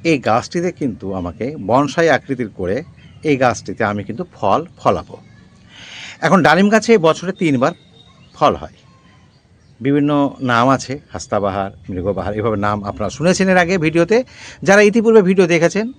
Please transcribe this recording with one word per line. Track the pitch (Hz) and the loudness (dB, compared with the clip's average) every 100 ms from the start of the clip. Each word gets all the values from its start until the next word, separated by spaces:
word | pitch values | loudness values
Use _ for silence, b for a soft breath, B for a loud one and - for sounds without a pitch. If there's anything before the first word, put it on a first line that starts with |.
এই | 165 147 | 0 0
গাছটিতে | 113 110 - 175 175 | 0 -2 -2 -6 -6
কিন্তু | - 143 85 95 | -4 -6 -6 -8
আমাকে | 95 87 82 117 151 | -6 -8 -8 -10 -8
বনসাই | 98 123 143 - 165 | 0 0 0 0 0
আকৃতির | 127 - 127 107 | 0 -2 -8 -8
করে | - 90 113 - b b - | -6 -6 -6 -8 b b -8
এই | 160 135 | -2 0
গাছটিতে | 127 110 - 95 | 0 -2 -10 -4
আমি | 107 104 | -4 -4
কিন্তু | 98 110 175 | -8 -12 -12
ফল | - 101 113 165 - | -4 0 0 -2 -4
ফলাবো। | 131 90 78 - - - - _ B B B B B B | -2 -2 -6 -20 -20 -20 -20 _ B B B B B B
এখন | 160 185 | 2 2
ডালিম | 143 165 202 | 4 2 4
গাছে | 220 220 220 | 2 4 4
বছরে | 160 156 175 | 4 0 -6
তিনবার | 190 170 131 139 170 _ _ _ _ - | -4 0 2 0 -2 _ _ _ _ -20
ফল | - 147 80 | 0 0 0
হয়, | 76 - _ _ _ _ _ _ _ _ _ _ | -10 -20 _ _ _ _ _ _ _ _ _ _
বিভিন্ন | 120 147 147 147 139 - | -2 0 2 0 0 -2
নাম | 131 117 127 | 0 2 4
আছে, | 131 - 143 _ | 2 -2 -12 _
হাস্তাবাহার, | - - 104 98 98 98 - - | -14 -4 -2 -2 -2 -6 -10 -12
মৃগবাহার, | 90 90 92 90 | -6 -4 -4 -6
এভাবে | 107 110 104 | -4 -4 -2
নাম | 104 104 | -2 -2
আপনারা | 101 98 101 | -6 -8 -8
শুনেছেন | - 160 185 190 | -2 -2 0 2
এর | 180 | 2
আগে | 170 190 | 2 0
ভিডিওতে। | 156 165 170 226 254 B B B | 0 0 2 0 -2 B B B
যারা | 143 202 | 4 6
ইতিপূর্বে | 208 220 220 220 | 6 4 4 4
ভিডিও | 180 190 175 | 6 2 2
দেখেছেন | 170 170 196 226 | 4 2 0 -6